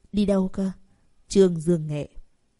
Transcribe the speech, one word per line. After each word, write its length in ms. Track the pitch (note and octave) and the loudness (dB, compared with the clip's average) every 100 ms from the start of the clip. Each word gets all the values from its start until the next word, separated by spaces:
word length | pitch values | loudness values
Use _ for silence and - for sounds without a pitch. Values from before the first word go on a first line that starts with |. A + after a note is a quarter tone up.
| _ | _
đi 140 | G3+ G3+ | -2 0
đâu 220 | G3 F#3 | 0 0
cơ?" 220 | - F#3+ - - _ _ _ - | -4 -6 -8 -18 _ _ _ 0
"Trương 320 | G3 F#3+ E3+ | 4 4 2
Dương 260 | D#3 E3+ D#3 | -2 -2 -2
Nghệ." 220 | D3 - - - _ _ _ | -8 -10 -14 -20 _ _ _